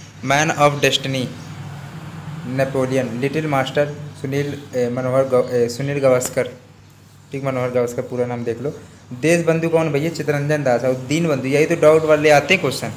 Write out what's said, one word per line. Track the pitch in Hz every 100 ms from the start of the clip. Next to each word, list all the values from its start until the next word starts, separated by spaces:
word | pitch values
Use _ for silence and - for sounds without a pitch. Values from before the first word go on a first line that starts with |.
| - - 131
Man | 139 160 147
of | 147 143
Destiny, | 135 131 135 131 120 - - - - - - - - - - - 123
नेपोलियन। | 131 131 135 127 131 120 120
लिटिल | 139 156 156
मास्टर, | 135 131 147 147 147 - -
सुनील, | 135 139 143 143 - 127
ए, | 120
मनोहर | 123 127 131 131
गव-, | 123 123
ए, | 123 117
सुनील | - 139 143
गावस्कर, | 135 127 127 131 120 - - - - - - - -
ठीक, | 139
मनोहर | 135 127 127
गावस्कर | 123 117 131
पूरा | - 123 123
नाम | 120
देख | 120 113
लो। | 139 160 - - - 123
देश | 151 170 160
बंधु | 160 165
कौन | 160 160
भैया? | 139 165
चितरंजन | 165 147 143 143 151
दास। | 131 120 127
और | 127 127
दीन | 156 170
बंधु, | 131 131
यही | 143 156
तो | 165
डाउट | 151 160 156
वाले | 151 151
आते | 143 143
हैं | 185
question। | 139 - -